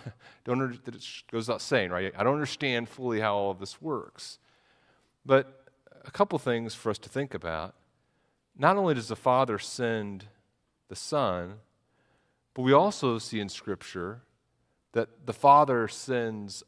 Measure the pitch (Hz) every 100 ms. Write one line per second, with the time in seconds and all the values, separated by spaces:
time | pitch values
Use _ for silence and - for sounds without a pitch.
0 | - - - - - 127 131 120 120 117
1 | - - - 113 113 113 - 127 90 90
2 | 95 85 117 147 139 - 139 120 113 -
3 | 123 107 107 101 98 92 98 - 156 123
4 | - - - - _ _ _ _ _ _
5 | _ _ 135 135 131 - - _ - -
6 | 139 - 202 165 127 117 117 - 110 104
7 | - 131 139 90 85 80 90 - _ _
8 | _ _ _ _ _ - 151 202 180 131
9 | 110 110 131 127 127 104 - - 117 110
10 | 101 95 104 _ _ _ _ _ - 104
11 | - 151 113 90 87 110 _ _ _ _
12 | _ _ _ _ _ - 127 139 196 -
13 | 131 113 - 110 101 - - 92 - 92
14 | 90 120 _ _ _ _ _ _ _ 117
15 | 113 - 123 - 139 143 143 123 107 -
16 | - 123 117 107 101 -